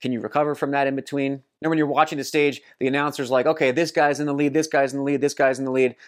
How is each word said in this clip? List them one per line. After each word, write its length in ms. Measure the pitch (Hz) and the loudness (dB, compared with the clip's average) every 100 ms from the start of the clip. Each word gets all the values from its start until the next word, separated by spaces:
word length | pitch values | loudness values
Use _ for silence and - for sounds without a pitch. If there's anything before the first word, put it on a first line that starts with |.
can 120 | 123 | -6
you 80 | 120 | -4
recover 340 | 110 147 151 | -2 0 0
from 160 | 143 139 | -2 -2
that 140 | 139 139 | 0 0
in 100 | 135 | -2
between? 460 | 135 143 135 139 - _ | -4 -4 -4 -6 -12 _
And 100 | 156 | -2
when 80 | 160 | 0
you're 80 | 147 | 2
watching 320 | 143 156 151 | 2 0 -2
the 60 | |
stage, 360 | 131 156 147 127 - - | -2 2 2 0 -10 -4
the 80 | 131 | -2
announcer's 420 | 139 147 139 123 | 0 -2 -4 0
like, 160 | 131 123 | 2 2
"Okay, 240 | 123 135 | 2 2
this 220 | 127 165 | 2 0
guy's 260 | 165 147 143 | 2 2 2
in 80 | 147 | -2
the 80 | |
lead, 180 | 143 147 | 0 0
this 140 | 147 156 | 0 0
guy's 260 | 147 139 | 0 0
in 60 | 139 | -2
the 60 | |
lead, 160 | 139 139 | -2 0
this 140 | 143 | 0
guy's 260 | - 139 131 | 2 0 0
in 40 | |
the 60 | 135 | -2
lead," 240 | 131 127 - | 2 0 -2